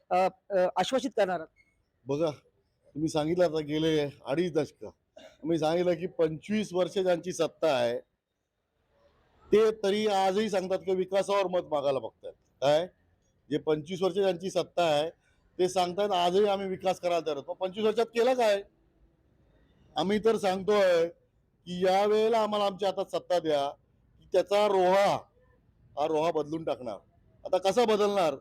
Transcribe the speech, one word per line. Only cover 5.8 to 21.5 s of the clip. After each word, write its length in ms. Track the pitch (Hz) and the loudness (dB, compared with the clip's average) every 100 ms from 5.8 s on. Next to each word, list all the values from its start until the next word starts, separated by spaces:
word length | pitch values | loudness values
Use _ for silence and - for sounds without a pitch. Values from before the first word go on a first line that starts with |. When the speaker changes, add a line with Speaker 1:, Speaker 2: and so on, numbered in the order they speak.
| 180 | 0
Speaker 2:
की 120 | 165 180 | -2 -4
पंचवीस 680 | - 160 156 - 214 196 | -2 -2 -2 -4 -4 -2
वर्ष 260 | 175 175 202 | -2 -2 -2
ज्यांची 340 | 185 175 175 | 0 0 -2
सत्ता 360 | 170 151 - 160 | -4 -4 0 0
आहे 300 | 131 120 123 - _ _ _ _ _ _ _ _ _ _ _ _ _ - | 2 0 -2 -8 _ _ _ _ _ _ _ _ _ _ _ _ _ 0
ते 180 | 208 220 | 2 2
तरी 360 | 220 196 208 214 | 0 -2 -2 0
आजही 440 | 196 190 190 220 | 0 0 0 -2
सांगतात 280 | 190 180 185 | -4 -4 -4
की 160 | 175 | -2
विकासावर 520 | 190 185 196 190 202 185 | -4 -2 -2 0 0 0
मत 200 | 180 147 | -2 -4
मागायला 280 | 151 139 139 | -2 -2 -2
बघतात. 340 | 110 - 92 | -6 -12 -18
काय, 540 | - _ _ 135 151 180 - _ _ _ _ _ | -20 _ _ 0 2 0 -10 _ _ _ _ _
जे 80 | 185 | -4
पंचवीस 440 | 156 151 147 185 | -2 -2 -4 -4
वर्ष 120 | 185 | -2
ज्यांची 360 | 185 190 175 185 | 0 0 -2 -4
सत्ता 320 | 175 165 - | -4 -4 0
आहे 280 | 170 147 160 - _ _ _ - | 2 2 0 -6 _ _ _ -4
ते 100 | 180 | -2
सांगतात 420 | 190 180 180 208 | 0 -2 -2 -2
आजही 360 | 180 175 185 208 | 0 2 4 2
आम्ही 220 | 196 196 | 2 -2
विकास 320 | 185 185 180 | -4 -2 -2
करायला 260 | 175 170 156 | -2 -2 -2
तयार 100 | 143 | -6
आहोत. 120 | 135 | -8
मग 60 | |
पंचवीस 320 | 175 185 185 214 | -6 -6 -2 0
वर्षात 200 | 220 226 | 0 0
केलं 280 | 233 247 | 0 2
काय? 280 | 254 220 202 202 _ _ _ _ _ _ _ _ _ _ _ _ - | 2 2 2 -2 _ _ _ _ _ _ _ _ _ _ _ _ -4
आम्ही 220 | 175 214 | 0 0
तर 180 | 220 214 | 2 0
सांगतोय 720 | 196 190 190 208 190 175 170 - _ _ _ | 0 -2 0 2 4 4 0 -4 _ _ _